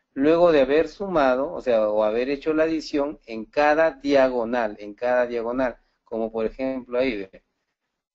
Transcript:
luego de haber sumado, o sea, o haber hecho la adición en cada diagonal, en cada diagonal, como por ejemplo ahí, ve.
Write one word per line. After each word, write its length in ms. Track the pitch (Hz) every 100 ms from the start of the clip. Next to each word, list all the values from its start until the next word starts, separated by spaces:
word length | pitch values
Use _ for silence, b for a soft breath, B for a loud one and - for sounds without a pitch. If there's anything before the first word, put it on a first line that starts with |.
| _
luego 380 | 135 143 170 175
de 100 | 151
haber 260 | 131 151 156
sumado, 640 | - 196 165 135 127 147
o 80 | 156
sea, 260 | 123 113 107
o 140 | 107
haber 260 | 107 117 127
hecho 240 | 139 160
la 100 | 156
adición 560 | 160 160 - 151 143 156 -
en 200 | 113 107
cada 460 | 147 147 151 165
diagonal, 840 | 139 143 139 131 123 113 123 110 101
en 140 | 104
cada 320 | 104 123 123 120
diagonal, 520 | 120 113 127 127 - _ _
como 280 | - 113 113
por 140 | 113 110
ejemplo 540 | - 131 131 120 123
ahí, 180 | 131 104
ve. 260 | 95 - _ _ _ _ _ _ _